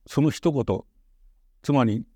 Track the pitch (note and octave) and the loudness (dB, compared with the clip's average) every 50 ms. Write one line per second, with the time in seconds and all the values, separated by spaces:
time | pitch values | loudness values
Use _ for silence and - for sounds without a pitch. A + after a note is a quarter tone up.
0 | _ - - C#3+ D3 D3+ - - - E3+ D3 C3 G#2+ - F#2 - - _ _ _ | _ -4 0 2 2 2 0 0 -2 -2 -2 0 -2 -2 -4 -4 -6 _ _ _
1 | _ _ _ _ - - _ _ _ _ _ _ - - C#3+ C3+ A#2+ A2 G#2 - | _ _ _ _ -20 -20 _ _ _ _ _ _ -2 0 2 2 2 2 0 -4
2 | - - _ | -6 -12 _